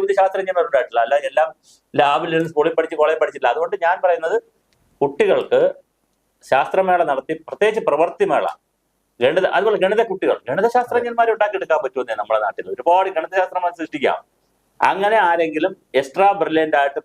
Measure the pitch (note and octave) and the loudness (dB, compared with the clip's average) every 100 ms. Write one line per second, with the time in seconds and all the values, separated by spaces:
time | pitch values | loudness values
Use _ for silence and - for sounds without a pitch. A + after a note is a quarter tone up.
0 | G3 G3 F#3+ F#3+ F#3+ F3+ D#3+ C3+ B2 A#2 | 2 2 2 0 -4 -2 0 0 0 0
1 | A#2 C#3+ C#3 C#3 D#3+ - _ _ _ C3+ | 0 0 0 0 -2 -4 _ _ _ 0
2 | C#3+ D3 E3+ D#3+ E3 D3+ D#3 D#3+ D#3+ D#3+ | 2 2 0 -2 -2 0 0 0 -4 0
3 | D3+ D#3 D3+ C#3 B2+ C3+ E3+ G3+ E3 F3+ | 0 2 -2 -2 -2 0 -2 -2 -2 0
4 | F3+ E3+ E3 G#3+ - _ _ _ _ _ | 0 0 0 -4 -6 _ _ _ _ _
5 | C#3+ - G#3 D3 - B2 F3+ - _ _ | -4 0 0 0 0 0 0 -2 _ _
6 | _ _ _ _ - C3+ D3+ F#3+ F#3+ F3+ | _ _ _ _ -2 0 0 0 2 2
7 | E3 C3+ - D#3+ - - G#3+ G#3+ A3 D3 | 2 -2 -4 -10 -10 -2 0 0 0 2
8 | F3 - F#3 C3+ F2+ - _ _ _ _ | 0 0 0 0 -2 -6 _ _ _ _
9 | _ _ B2 E3+ F#3 E3 G#3 G#3 F#3 G#3+ | _ _ 2 2 0 0 0 0 0 0
10 | A#3 - D3+ G#2 - D3+ A3+ B3 A#3+ A#3+ | -2 -2 -2 -2 -2 -2 0 0 0 -2
11 | A#3+ A#3 A#3 A3 G#3 G3 E3+ D#3 C3 - | -2 0 0 2 0 0 -2 -2 0 -6
12 | A#2 G#2+ G#2 A2 G#2 - F#2 F#2+ B2 F3+ | -6 -6 -2 -2 -2 -6 -10 -4 2 2
13 | F#3+ F#3+ E3 F#3+ F#3 F3+ F3 E3+ D#3+ D3+ | 2 -4 -4 -2 -2 -2 -4 -6 -10 -2
14 | A#2 E2+ - _ _ _ _ _ B2+ E3+ | -2 -2 -8 _ _ _ _ _ -2 0
15 | G3+ A3 F3+ E3+ E3 D3+ F3+ F#3+ _ B2+ | 0 2 2 0 -2 -2 -4 -6 _ -4
16 | C3+ - G3 F#3+ D3+ D#3 D#3 D3+ C#3+ D3+ | -2 2 2 2 0 0 0 0 0 -2